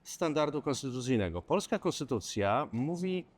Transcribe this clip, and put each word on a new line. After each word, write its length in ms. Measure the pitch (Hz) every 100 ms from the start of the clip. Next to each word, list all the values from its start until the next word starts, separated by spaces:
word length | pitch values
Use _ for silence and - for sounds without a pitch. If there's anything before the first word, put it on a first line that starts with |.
standardu 600 | - - 165 151 151 151
konstytucyjnego. 800 | 147 123 135 127 123 120 92 87
Polska 360 | - 180 - 214
konstytucja 920 | 175 - 139 113 - 110 98 120 151
mówi, 520 | 113 143 175 185 185 -